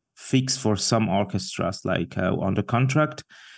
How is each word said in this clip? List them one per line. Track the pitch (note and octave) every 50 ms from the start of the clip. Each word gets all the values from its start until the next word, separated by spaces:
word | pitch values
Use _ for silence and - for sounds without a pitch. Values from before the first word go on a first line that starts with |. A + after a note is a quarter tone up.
| _ _ _
fixed | - - - - C3 C3 C3 - -
for | - G#2+ G#2
some | G2 - - B2+ A2+ A2 F#2+
orchestras, | F#2 G2 G#2 G2 - G2 - - - - F2+ F2 G2 - -
like, | G2+ F#2 F2+ E2+ - -
uh, | G2 F#2 F2+ F#2+ F2
on | E2 F#2+ F#2+
the | G#2 G2+
contract. | - - A#2 C3 C3 C3+ D3+ D3+ D3 - - - _ - - - - -